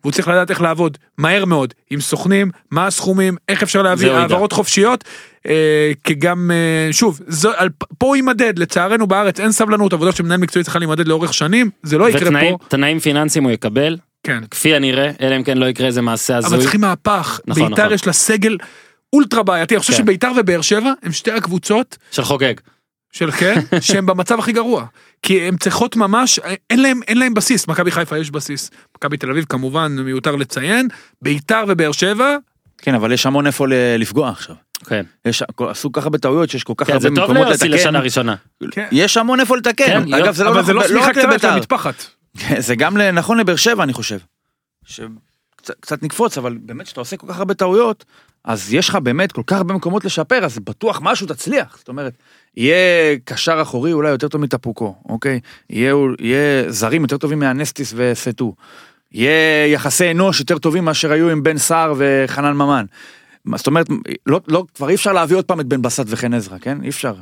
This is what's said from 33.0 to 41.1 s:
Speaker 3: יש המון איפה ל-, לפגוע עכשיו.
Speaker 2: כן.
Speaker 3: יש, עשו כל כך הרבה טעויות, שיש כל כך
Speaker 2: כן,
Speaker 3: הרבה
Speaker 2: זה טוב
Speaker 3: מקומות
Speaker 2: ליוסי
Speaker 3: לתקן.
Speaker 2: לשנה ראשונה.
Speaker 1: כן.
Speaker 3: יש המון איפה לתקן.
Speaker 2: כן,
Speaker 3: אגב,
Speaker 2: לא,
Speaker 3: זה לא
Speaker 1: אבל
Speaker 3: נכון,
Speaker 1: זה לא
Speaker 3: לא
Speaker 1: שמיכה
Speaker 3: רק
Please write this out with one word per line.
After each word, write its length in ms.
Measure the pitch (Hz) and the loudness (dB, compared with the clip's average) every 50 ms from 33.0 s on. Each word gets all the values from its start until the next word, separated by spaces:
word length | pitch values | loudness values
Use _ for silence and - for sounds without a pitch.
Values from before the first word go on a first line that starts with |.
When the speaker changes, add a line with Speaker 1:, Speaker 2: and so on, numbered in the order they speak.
| 107 113 | 2 0
Speaker 3:
יש 140 | 123 127 - | 0 0 0
המון 200 | 135 139 143 143 | 0 0 2 0
איפה 220 | 143 - - 143 135 | 0 0 0 0 2
ל-, 40 | 131 127 123 123 117 113 | 2 2 2 2 2 0
לפגוע 300 | 113 - 104 143 147 123 | -2 0 0 -2 -2 -2
עכשיו. 280 | 92 - - - 82 - _ _ _ - - | -6 -10 -14 -18 -18 -20 _ _ _ -18 -8
Speaker 2:
כן. 180 | - 117 104 92 80 _ _ _ | -6 -6 -6 -6 -8 _ _ _
Speaker 3:
יש, 180 | 117 117 - - - - - 123 - | -4 -2 -2 -6 -8 -6 -6 -6 -6
עשו 220 | - - - 139 | -6 -6 -8 -4
כל 80 | 120 151 | -4 -4
כך 40 | 135 | -2
הרבה 120 | 156 151 143 | -2 -2 0
טעויות, 320 | - 131 135 165 165 - | 0 0 2 2 0 0
שיש 140 | - 127 - | -4 -8 -6
כל 80 | - 117 | -6 -6
כך 100 | - 143 | -4 0
Speaker 2:
כן, 60 | - | 0
Speaker 3:
הרבה 100 | 143 135 | 2 2
Speaker 2:
זה 60 | 120 147 143 | 2 2 2
טוב 100 | 147 185 | 2 2
Speaker 3:
מקומות 220 | 208 254 269 269 | 4 4 4 4
Speaker 2:
ליוסי 220 | 240 170 139 170 160 | 4 2 2 2 2
Speaker 3:
לתקן. 120 | 147 170 | 2 2
Speaker 2:
לשנה 200 | 180 156 151 143 | 2 2 2 0
ראשונה. 340 | 131 127 120 135 120 117 104 95 _ _ _ _ 135 - | 0 0 -2 0 -2 -2 -4 -6 _ _ _ _ -14 -10
Speaker 1:
כן. 160 | - - 214 - | -10 -10 -6 0
Speaker 3:
יש 240 | - 143 185 196 - | 2 2 2 4 2
המון 240 | 233 226 233 262 254 | 2 2 2 2 2
איפה 160 | 269 - 254 | 2 2 0
לתקן. 280 | 254 220 240 226 - 277 | 0 0 -2 0 2 2
Speaker 2:
כן, 280 | - - 214 - 147 135 | 2 2 2 0 0 0
Speaker 3:
אגב, 120 | 131 175 | 2 2
Speaker 2:
לא, 60 | 208 | 2
Speaker 3:
זה 120 | 175 156 202 | 2 2 2
לא 60 | 202 | 2
Speaker 1:
אבל 100 | 233 190 | 2 2
Speaker 3:
נכון, 60 | 170 | 2
Speaker 1:
זה 60 | 175 | 2
לא 80 | 190 226 | 2 2
Speaker 3:
לא 60 | 208 170 | 2 2
Speaker 1:
שמיכה 160 | 202 247 254 | 4 4 2
Speaker 3:
רק 40 | 277 | 2